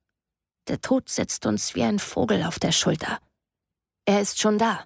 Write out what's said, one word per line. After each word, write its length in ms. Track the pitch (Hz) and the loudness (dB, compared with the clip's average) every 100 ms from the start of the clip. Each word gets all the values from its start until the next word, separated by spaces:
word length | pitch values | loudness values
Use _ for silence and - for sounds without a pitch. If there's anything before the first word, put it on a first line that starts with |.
| _ _ _ _ _ _ - | _ _ _ _ _ _ -6
Der 120 | - | -6
Tod 280 | - 262 - | 0 0 0
sitzt 360 | - - - | -4 -4 -2
uns 300 | - 208 - | -2 0 -2
wie 80 | 262 | -2
ein 160 | - 202 | 0 0
Vogel 460 | - - 226 190 | -2 -2 0 2
auf 160 | 170 - | 0 -2
der 120 | - | 0
Schulter. 460 | - 180 156 - - - _ _ _ _ _ _ _ | 0 0 0 -4 -8 -10 _ _ _ _ _ _ _
Er 160 | - 202 | 2 2
ist 180 | 202 - | 2 2
schon 200 | 214 208 | 2 4
da. 260 | 226 180 | 2 0